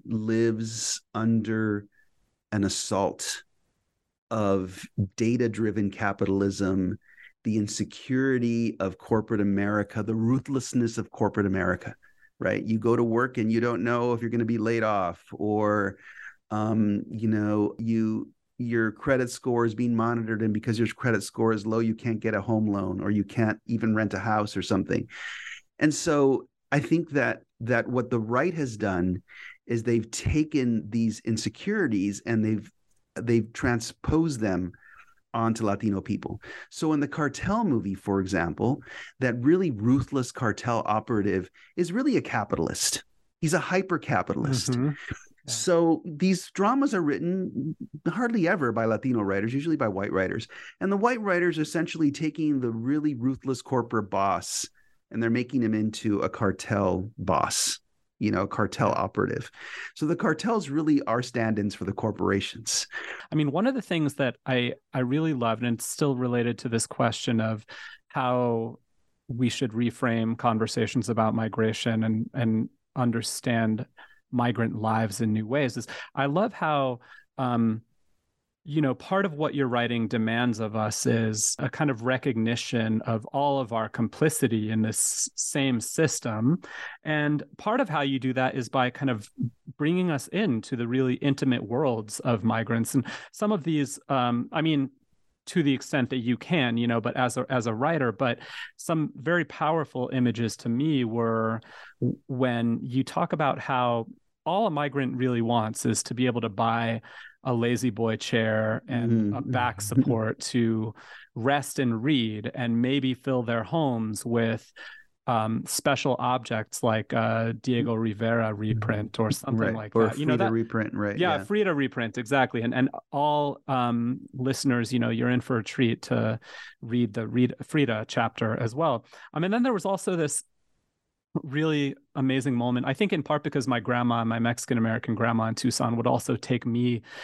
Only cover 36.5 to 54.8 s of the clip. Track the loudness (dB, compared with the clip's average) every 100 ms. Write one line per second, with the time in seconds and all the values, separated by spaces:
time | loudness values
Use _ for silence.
36.5 | -18 -16 -4 0 0 0 -2 -2 -2 -2
37.5 | 0 2 0 0 -4 0 0 2 0 0
38.5 | 0 0 0 -6 -16 -16 -2 -2 2 4
39.5 | 4 4 0 2 2 2 -2 -4 -2 -2
40.5 | 0 0 0 0 -2 0 0 2 0 -2
41.5 | _ -12 -4 -2 0 2 0 0 -4 -2
42.5 | -2 -2 -2 -2 -4 -10 _ _ -4 0
43.5 | 0 0 -2 0 -4 0 0 0 -2 0
44.5 | 0 0 0 0 -2 -8 -12 -12 _ -8
45.5 | -4 2 4 6 4 0 0 2 2 -2
46.5 | 0 2 4 2 2 0 0 0 -2 -2
47.5 | -4 -6 -6 -12 -6 -4 0 0 2 2
48.5 | 2 2 2 2 2 2 2 2 0 0
49.5 | -2 0 0 0 0 -2 0 0 -2 -6
50.5 | -14 -18 -6 -2 2 0 0 0 2 2
51.5 | 0 -2 -2 -4 0 0 0 -4 -2 0
52.5 | 0 0 -2 -2 0 0 0 -2 -2 -4
53.5 | -4 0 0 2 0 0 0 2 0 -2
54.5 | -6 -8 _